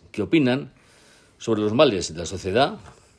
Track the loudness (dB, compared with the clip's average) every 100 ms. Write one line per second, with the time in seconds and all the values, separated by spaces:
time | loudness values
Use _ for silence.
0 | -14 -6 0 2 2 0 -4 -18 _ _
1 | _ -20 _ _ -4 0 0 4 4 2
2 | -4 -8 -8 -6 -2 0 0 -2 -18 -20
3 | _